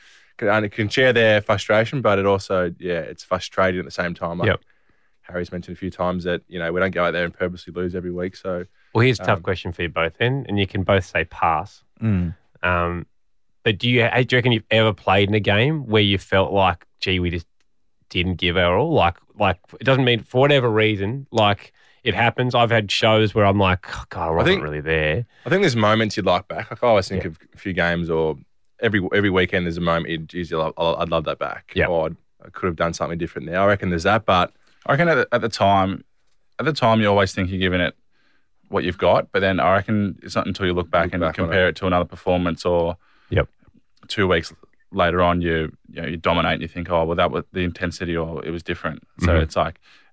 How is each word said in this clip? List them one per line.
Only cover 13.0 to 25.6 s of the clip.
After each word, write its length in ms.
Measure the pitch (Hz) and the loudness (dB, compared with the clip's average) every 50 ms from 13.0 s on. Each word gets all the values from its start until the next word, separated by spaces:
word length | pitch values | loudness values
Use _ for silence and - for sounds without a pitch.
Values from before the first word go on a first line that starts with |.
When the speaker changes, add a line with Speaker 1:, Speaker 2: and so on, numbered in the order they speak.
| - - _ _ _ _ _ _ _ _ _ _ - | -8 -12 _ _ _ _ _ _ _ _ _ _ -4
Speaker 2:
but 120 | - 104 | -4 -2
do 140 | 90 - 120 | -2 0 0
you, 180 | 123 120 113 - | 2 2 2 2
do 280 | - 123 131 - 127 | 2 0 0 2 2
you 20 | 123 | 2
reckon 140 | 113 127 | 2 2
you've 100 | 117 110 - - | 2 0 0 2
ever 240 | 113 113 110 110 98 | 2 4 4 4 2
played 340 | - - - 95 101 101 98 | 0 0 2 2 4 4 2
in 60 | 104 | 2
a 60 | 110 | 0
game 440 | 95 101 101 104 120 147 160 151 131 | 2 2 2 2 2 2 0 -2 -2
where 140 | 110 107 110 | 0 2 2
you 160 | 104 101 98 | 4 2 2
felt 360 | 95 - - 101 95 95 73 | -2 -2 0 2 2 2 2
like, 340 | 98 101 95 90 85 - - _ _ _ | 2 2 2 2 2 -2 -8 _ _ _
"Gee, 180 | - 98 92 90 | -4 -2 -2 0
we 80 | 90 87 | -2 -2
just 180 | 85 85 - _ _ _ _ _ _ _ _ _ _ _ _ _ | -4 -6 -8 _ _ _ _ _ _ _ _ _ _ _ _ _
didn't 280 | - 92 85 92 90 | -4 -2 -2 -2 -2
give 200 | 80 90 87 85 | -2 -2 0 2
our 220 | 92 87 87 90 101 | 2 2 2 2 2
all"? 160 | 139 170 156 | 2 2 2
Like, 220 | 110 85 85 87 - _ _ _ 101 | 2 2 2 0 -4 _ _ _ -2
like, 200 | 104 95 95 - _ _ - - | 0 0 0 -2 _ _ -18 -4
it 60 | - | 0
doesn't 200 | 135 135 127 131 | 2 2 4 4
mean, 160 | 123 120 110 | 2 2 0
for 180 | - - - 127 | -2 -2 2 2
whatever 300 | 139 143 147 139 123 120 | 4 4 4 4 2 2
reason, 560 | 107 107 110 110 107 95 98 104 127 139 135 - | 2 2 2 2 2 0 -2 -4 -6 -6 -10 -4
like, 440 | - 117 107 101 101 - - - _ _ _ _ _ _ | 0 2 2 2 2 0 -4 -12 _ _ _ _ _ _
it 120 | - 113 95 | -6 -4 0
happens. 400 | 92 117 117 - - 127 127 120 | 2 0 0 0 0 -2 0 2
I've 160 | 120 120 110 | 2 2 4
had 200 | 117 113 107 92 | 2 0 0 0
shows 440 | - - 120 110 110 110 110 101 - | -2 2 2 4 4 4 2 2 2
where 100 | 113 104 | 2 2
I'm 140 | 98 98 104 | 4 4 4
like, 220 | 98 92 92 90 - - - | 2 2 2 0 -4 -10 -14
"Oh, 100 | - - - | -14 -14 -12
God, 140 | - 85 | -8 -6
I 40 | 82 80 | -4 -2
Speaker 1:
I 20 | |
Speaker 2:
wasn't 160 | 80 82 123 165 185 | 0 2 2 2 0
Speaker 1:
think 80 | 92 | 0
Speaker 2:
really 180 | 76 76 76 76 | -2 -6 -8 -6
there." 460 | 71 78 80 80 78 76 78 98 117 - _ _ - | -4 -2 -2 0 0 0 -2 -2 -4 -8 _ _ -4
Speaker 1:
I 60 | 127 | -2
think 100 | 165 196 | 0 2